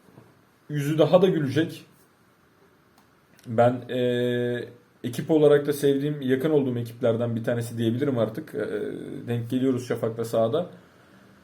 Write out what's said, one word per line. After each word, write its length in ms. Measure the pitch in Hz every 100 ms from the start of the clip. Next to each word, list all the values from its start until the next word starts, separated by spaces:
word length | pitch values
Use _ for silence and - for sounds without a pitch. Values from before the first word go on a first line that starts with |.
| _ - - _ _ _ _
yüzü 280 | 147 143 156
daha 240 | 147 175
da 60 | 190
gülecek. 580 | 160 135 123 165 - - _ _ _ _ _ _ _ _ _ _ _ _ _ _ _ -
Ben, 340 | 113 120 127 -
e, 760 | 127 123 120 123 123 120 120 113 - _ _
ekip 280 | 123 117 -
olarak 360 | 156 151 147 143
da 60 |
sevdiğim, 480 | 143 143 139 143 147
yakın 280 | 131 131 156
olduğum 280 | 151 127 120
ekiplerden 580 | 117 - 120 113 120 113
bir 80 |
tanesi 340 | 113 120 117 113
diyebilirim 400 | 113 120 139 123
artık. 380 | 107 113 - -
E, 120 | 104 104 104 92 92 95 113
denk 220 | 117 113
geliyoruz 380 | 127 131 120 -
Şafak'la 380 | 113 113 113 113
sahada. 440 | 113 113 147 180 - - _ _ - - -